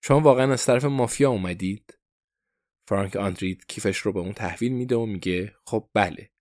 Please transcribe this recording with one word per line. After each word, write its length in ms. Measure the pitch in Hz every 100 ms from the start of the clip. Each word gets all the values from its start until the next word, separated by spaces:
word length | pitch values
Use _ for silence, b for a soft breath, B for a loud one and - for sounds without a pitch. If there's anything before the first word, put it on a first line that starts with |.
شما 160 | - 143
واقعاً 320 | 151 127 135
از 140 | 127 -
طرف 180 | 123
مافیا 460 | 143 139 117 - 139
اومدید؟» 680 | 113 90 90 92 101 _ - _ _ _ _ _ _ _ _ _
فرانک 280 | 101 98 98
آندرید 500 | 98 92 95 92 -
کیفش 300 | - 101 95
رو 140 | 104
به 80 | 95
اون 120 | 87
تحویل 400 | 104 95 87 120
می‌ده 240 | 127 127 117
و 100 | 113
میگه: 480 | 95 92 90 101 _ -
«خب 240 | 113 -
بله.» 360 | 107 95 - - _